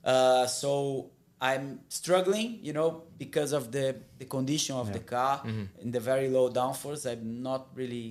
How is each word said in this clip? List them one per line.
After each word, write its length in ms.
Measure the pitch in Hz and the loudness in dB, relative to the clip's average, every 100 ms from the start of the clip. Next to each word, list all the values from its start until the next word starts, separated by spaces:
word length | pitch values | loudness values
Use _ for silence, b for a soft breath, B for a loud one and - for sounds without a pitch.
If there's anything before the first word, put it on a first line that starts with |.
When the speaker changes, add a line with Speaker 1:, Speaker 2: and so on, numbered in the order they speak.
| - | 4
Speaker 1:
Uh, 340 | 131 127 127 123 - | 6 6 6 4 0
so 100 | 143 143 139 135 - _ _ _ 131 | 0 0 0 -2 -6 _ _ _ 0
I'm 160 | 135 139 127 - - | 0 -2 -10 -10 -10
struggling, 480 | - 180 185 208 226 226 147 | 2 4 4 0 -2 -6 -6
you 60 | 147 | 0
know, 120 | 165 165 - - | 0 0 -14 -14
because 280 | 123 156 143 143 | -4 -2 0 0
of 40 | 120 135 | -2 -2
the, 100 | 135 131 - - | -2 -4 -12 -18
the 40 | 127 135 | -6 -4
condition 360 | 131 156 - 131 | 0 0 0 -2
of 60 | 113 | -4
Speaker 2:
Yeah. 60 | 101 | -6
Speaker 1:
the 60 | 110 120 | -4 0
car 200 | 131 139 | 2 0
Speaker 3:
Mm-hmm. 260 | 117 110 98 - | -2 -6 -6 -8
Speaker 1:
and 80 | 110 120 | -4 -2
the 20 | 117 | 2
very 160 | 131 135 131 | 2 4 4
low 100 | 127 117 | 4 2
downforce. 400 | 127 135 143 147 127 | 0 -2 -6 -6 -6
I'm 300 | 117 113 117 127 | -6 -6 -6 -4
not 120 | 131 131 127 | -6 -6 -10
really 240 | 127 120 113 | -6 -6 -8